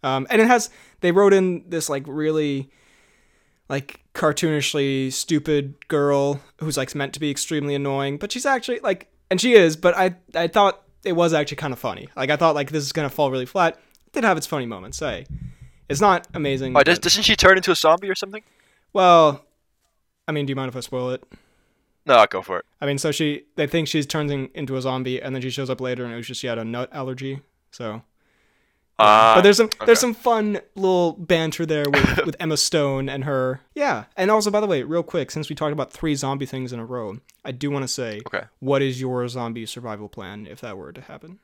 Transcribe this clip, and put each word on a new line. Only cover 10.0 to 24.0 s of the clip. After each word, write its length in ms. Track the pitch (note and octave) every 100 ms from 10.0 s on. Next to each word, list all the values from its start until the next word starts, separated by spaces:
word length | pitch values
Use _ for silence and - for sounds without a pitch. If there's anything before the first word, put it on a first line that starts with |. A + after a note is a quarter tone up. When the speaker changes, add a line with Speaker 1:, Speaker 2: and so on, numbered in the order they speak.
| G#3 F3 _
Speaker 1:
I 140 | E3 E3+
thought 340 | G#3+ G3+ - _ _
it 80 | G3+
was 200 | E3+ E3+
actually 260 | D#3 D3 C#3+
kinda 180 | D#3 B2
funny. 320 | B2 F#2 - -
Like, 140 | C3+
I 40 | D3
thought, 200 | E3 D3
like, 160 | C#3
this 100 | D#3
is 80 | C#3
gonna 160 | - C#3+
fall 220 | - C#3+
really 160 | C3 B2+
flat. 320 | F#3+ E3+ - _ _ _
It 120 | -
did 40 |
have 120 | A#3 E3
its 100 | -
funny 180 | D3 A#2+
moments, 340 | G2+ F#2+ -
hey. 260 | D3 F#2+ - - - - - _ _
It's 120 | C#3
not 280 | G3+ F3+ -
amazing, 420 | F3 C#3+ C3+ C3 C3
Speaker 2:
Oh, 60 |
does, 140 | C#3+ F3
Speaker 1:
but 40 |
Speaker 2:
doesn't 220 | F3 G3+
she 100 | G#3+
turn 220 | G#3+ F#3+ F#3+
into 160 | F#3
a 20 |
zombie 340 | E3+ D#3+ E3+ G3
or 60 |
something? 300 | F#3 G3 G#3 _ _ _ _ _
Speaker 1:
Well, 520 | G3 F#3 E3+ D#3 C#3 _ _ _ _ _ _ _ _ -
I 40 |
mean, 140 | D3+ C#3
do 60 |
you 20 | C3+
mind 120 | C3
if 80 | B2+
I 40 |
spoil 300 | B2 B2+ B2+
it? 140 | B2+ _ - _ _ _ _ _ _ -
Speaker 2:
No, 180 | B2 G#2
go 100 | F#2+
for 160 | F#2 F2+
it. 60 | - _
Speaker 1:
I 60 | C#3+
mean, 120 | C#3
so 120 | D#3+
she, 360 | C#3+ D#3 D3 _ -
they 100 | D3
think 220 | E3+ D#3
she's 180 | D#3